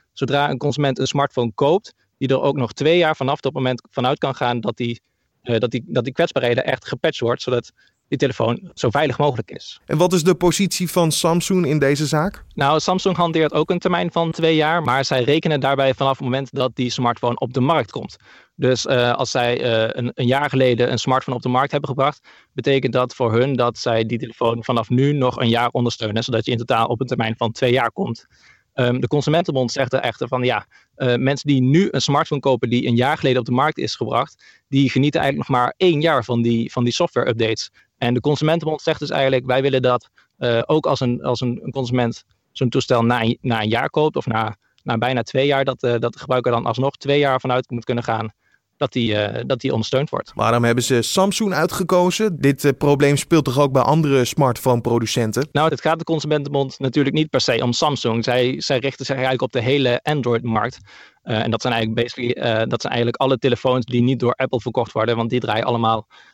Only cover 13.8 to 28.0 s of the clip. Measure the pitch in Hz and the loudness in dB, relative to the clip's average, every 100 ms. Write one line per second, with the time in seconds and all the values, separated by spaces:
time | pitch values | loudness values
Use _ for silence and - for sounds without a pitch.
13.8 | 185 175 175 170 165 - 165 160 151 170 | 0 0 -2 -2 -2 0 2 2 2 0
14.8 | 143 131 135 131 120 156 160 151 139 139 | 2 0 2 0 2 2 2 0 0 2
15.8 | 135 127 135 135 135 131 135 139 127 113 | 2 2 0 0 -2 -4 -4 -4 -4 -2
16.8 | 123 - 123 120 120 117 123 127 131 165 | -4 -2 -2 0 -2 -2 -4 0 2 2
17.8 | 113 - - - - - _ - 127 127 | -2 -6 -12 -16 -20 -20 _ -2 0 0
18.8 | - 127 123 123 131 131 120 123 123 113 | 2 2 2 0 -2 -2 0 0 0 0
19.8 | 110 - 123 - 123 135 143 135 127 120 | 0 -2 -6 -2 0 0 0 2 2 2
20.8 | 123 123 - 131 - 123 127 127 139 147 | 0 0 0 0 0 -6 -2 0 0 -2
21.8 | 143 131 139 - _ - _ - 139 135 | -4 -2 -2 -2 _ -20 _ -6 0 2
22.8 | 123 123 123 - 120 113 135 131 120 110 | 2 0 -2 -2 0 2 2 2 0 -2
23.8 | 127 113 113 117 120 - 117 117 113 117 | -2 0 0 -4 -6 -2 0 0 -2 -2
24.8 | 110 127 139 147 127 - 120 113 120 127 | 0 2 2 2 0 0 2 2 2 0
25.8 | 120 - 110 110 117 117 107 117 120 117 | -2 -2 -4 -4 -2 -2 -2 -2 0 0
26.8 | 113 113 131 127 113 110 117 - 127 127 | 0 -2 -4 -2 -4 -2 -4 0 2 2
27.8 | 117 - | 0 -2